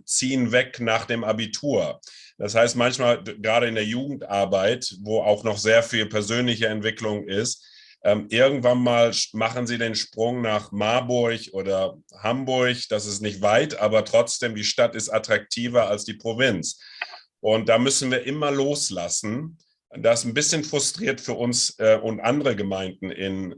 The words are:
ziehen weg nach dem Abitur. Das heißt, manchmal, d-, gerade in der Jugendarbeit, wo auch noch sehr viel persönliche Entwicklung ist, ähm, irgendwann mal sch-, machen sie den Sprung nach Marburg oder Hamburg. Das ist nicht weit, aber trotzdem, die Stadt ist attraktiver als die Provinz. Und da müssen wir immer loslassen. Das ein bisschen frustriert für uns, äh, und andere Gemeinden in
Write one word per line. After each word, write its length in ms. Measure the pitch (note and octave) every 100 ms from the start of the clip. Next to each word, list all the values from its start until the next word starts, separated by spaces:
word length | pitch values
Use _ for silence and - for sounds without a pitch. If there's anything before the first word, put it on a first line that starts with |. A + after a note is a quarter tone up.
ziehen 460 | - - B2+ C3+ A#2+
weg 300 | A#2+ B2+ -
nach 240 | A#2 A2
dem 180 | - A#2
Abitur. 800 | G#2+ A2 A2 - D3 A#2 D#2+ - - - - -
Das 180 | G#2 A2
heißt, 180 | A#2+
manchmal, 480 | B2 A#2+ B2+ A#2+ A#2+
d-, 160 | F#2+ G#2+
gerade 300 | A2 A2+ A#2+
in 80 | A2
der 100 | G#2+
Jugendarbeit, 1120 | A#2+ C#3 C#3 - G2+ F#2+ F#2+ G2 B2 - F#2
wo 200 | G#2 A2
auch 220 | G2 G#2
noch 140 | A2+ G2+
sehr 260 | G#2+ A2+
viel 220 | A#2 A#2 G#2+
persönliche 600 | A2 G#2 A#2 B2 A#2 A2
Entwicklung 640 | G#2+ G#2+ A2 A2+ G#2 -
ist, 360 | G2 B2 - - - - _
ähm, 220 | - G#2 G#2
irgendwann 540 | A2+ C3+ C#3 B2 B2
mal 280 | B2 A#2+ A#2
sch-, 200 | A2+ -
machen 340 | A2 A2+ B2 A#2+
sie 120 | A#2+
den 160 | A#2
Sprung 480 | G#2+ - - A#2 B2
nach 280 | A#2 G#2+ -
Marburg 680 | G2+ G#2 A#2+ B2 B2 A#2+ A2+ A2
oder 460 | G2 F#2+ F#2+ F#2+ - _ -
Hamburg. 580 | G#2+ B2+ C3 B2+ B2+ B2 -
Das 160 | G#2+ G#2
ist 160 | G2+
nicht 180 | G#2+ G2
weit, 380 | G2+ A2+ D3+ -
aber 260 | G#2+ A2
trotzdem, 500 | - C#3+ D3 - A#2+
die 100 | G#2+
Stadt 300 | G#2+ - A#2
ist 140 | A2+ G#2+
attraktiver 800 | A2 - G#2+ - - A#2+ A#2+ G#2
als 160 | G#2
die 100 | -
Provinz. 640 | G#2+ A#2 A2+ C3 F#2+ D#2 - - - - - - _
Und 280 | G#2+ A2 A2
da 100 | A2+
müssen 320 | B2+ - C3+
wir 140 | B2+
immer 260 | - D3+ D3
loslassen. 1080 | C#3 C#3 D3 - F#2 F2 - G#2+ A#2+ D#3+ E3 _ _ _ -
Das 280 | A2 A#2
ein 100 | A#2+
bisschen 300 | A#2 D3 D#3+
frustriert 560 | - D3 C#3 - A3 C3
für 140 | -
uns, 440 | G#2+ A#2+ A#2+ - -
äh, 200 | A2 A2
und 220 | A2+ G#2+
andere 360 | A2+ C#3+ C#3 G#2
Gemeinden 540 | G2 F#2+ F#2+ F#2 F#2+
in 440 | - G2 F#2+ F#2